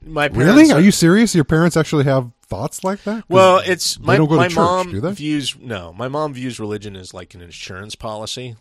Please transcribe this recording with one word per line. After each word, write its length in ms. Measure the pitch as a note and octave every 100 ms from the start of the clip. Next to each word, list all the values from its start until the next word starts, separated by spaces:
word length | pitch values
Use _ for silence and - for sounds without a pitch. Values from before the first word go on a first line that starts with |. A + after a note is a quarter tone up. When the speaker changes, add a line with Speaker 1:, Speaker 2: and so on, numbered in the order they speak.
| -
Speaker 1:
my 220 | D#3 D3
parents 260 | A2 D3+ C4+
Speaker 2:
Really? 140 | D#4+
Are 60 | D#3+
Speaker 1:
are 40 |
Speaker 2:
you 120 | G3
serious? 420 | - E3 G3+ A#3
Your 80 | F3
parents 340 | C#3+ D#3+ F3 E3
actually 280 | D#3 D#3
have 260 | C#3 C3+ A#2+ -
thoughts 420 | - F#2 C#3 -
like 180 | F#3 G3
that? 200 | - A3
'Cause 20 | -
Speaker 1:
Well, 300 | F#3 F#3 F#3 E3
it's 300 | F3+ - -
Speaker 2:
they 100 | D3+
Speaker 1:
my, 100 | F3+
Speaker 2:
don't 100 | D3+
go 60 | D#3+
to 40 |
Speaker 1:
my 40 | F3
Speaker 2:
church, 60 | E3
Speaker 1:
mom 360 | E3+ F#3 F3+
Speaker 2:
do 80 | D#3+
they? 100 | D#3
Speaker 1:
views, 420 | G3+ D3+ D3+ B2 -
no, 340 | B2+ G2+ E2+
my 140 | F2+ B2+
mom 260 | D3 D3+
views 280 | B2+ B2+ A2
religion 340 | G#2+ G#2 G#2
as, 180 | F#2+ F2+
like, 220 | F#2 F2
an 60 | F2+
insurance 560 | F2 - - F#2 G#2+ -
policy. 580 | A#2 G#2+ A2 - B2 A2+